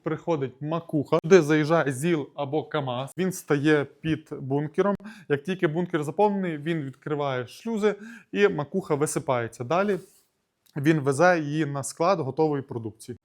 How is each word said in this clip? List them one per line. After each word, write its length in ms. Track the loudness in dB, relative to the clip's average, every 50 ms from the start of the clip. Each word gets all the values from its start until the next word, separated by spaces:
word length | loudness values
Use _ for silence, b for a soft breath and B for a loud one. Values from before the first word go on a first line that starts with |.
| -6
приходить 580 | -6 -6 -4 -2 -2 -2 -2 -2 -6 -8 -8
макуха, 580 | -8 -6 -4 -6 -4 -2 -2 -2 0 2 0 0 4
сюди 180 | 8 8 8
заїжджає 500 | 8 8 4 4 4 4 4 2 2 2
зіл 380 | -2 -2 0 0 0 0 -2 -4 -6
або 280 | -8 -6 -4 -2 -4 -4
камаз, 500 | -4 -4 -4 -4 -4 -4 -6 -6 -6 -4 -2
він 140 | -2 -2
стає 540 | -2 -4 -2 0 0 2 4 4 4 4 2
під 440 | 0 -6 _ -4 -4 -4 -4 -4 -8
бункером. 640 | -12 -10 -6 -2 -2 -2 -2 -2 0 0 2 2 0 -2 -4 -12 -20 B -4 B
Як 140 | -2 -2 -2
тільки 240 | -2 -4 -2 -2 -2
бункер 360 | 0 -2 -4 -2 -2 -2 -2
заповнений, 540 | -2 0 2 2 2 2 0 -4 -4 -4 -4
він 240 | -4 -4 -4 -4
відкриває 680 | -4 -8 -10 _ -8 -6 -4 -2 -2 -2 -2 -4 -6 -8
шлюзи 480 | -10 -12 -8 -6 -4 0 0 0 0 -2 -8 -18 -20 -20 B B
і 160 | 0 4 4 4
макуха 480 | 4 2 -4 -4 -4 -4 -2 0 0
висипається. 680 | 0 0 0 -2 -2 -2 0 0 0 -2 -4 -6 -8 -4
Далі 360 | -2 0 0 2 0 -2 -4 -4 -10 _ _ _ _ _ _ _ _ _ _ _ _ -8
він 240 | -2 2 2 2 2
везе 400 | 2 0 2 4 4 4 4 4
її 260 | 0 -2 -2 -2 -2
на 180 | -2 -4 -6 -8
склад 360 | -8 -4 -2 0 0 2 0
готової 420 | -2 -4 -2 0 0 0 0 -2
продукції. 560 | -4 -6 -8 -8 -8 -10 -12 -12 -14 -16 -16 -16 _